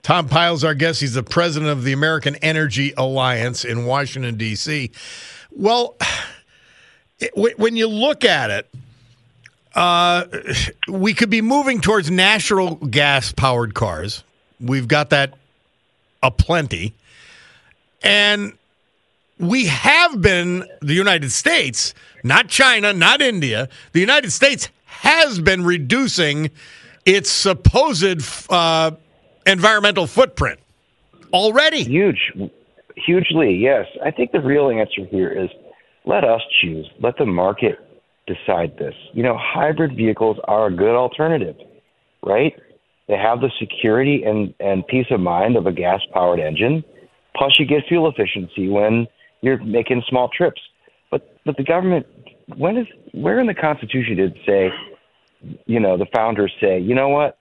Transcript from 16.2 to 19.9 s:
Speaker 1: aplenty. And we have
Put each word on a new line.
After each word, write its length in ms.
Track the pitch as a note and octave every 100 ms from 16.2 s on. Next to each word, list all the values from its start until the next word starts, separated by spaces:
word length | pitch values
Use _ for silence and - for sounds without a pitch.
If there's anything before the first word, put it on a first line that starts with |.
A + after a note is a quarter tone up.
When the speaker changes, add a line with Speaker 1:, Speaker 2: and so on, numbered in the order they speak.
Speaker 1:
aplenty. 720 | B2+ - - E3+ C#3+ E2 G2+ - _ - - - - _ _ _ _ _
And 520 | - G3+ G#3 G#3 G3+ - _ _ _ _ _ _ _ _
we 280 | F3 B3+ G#3
have 560 | C3 -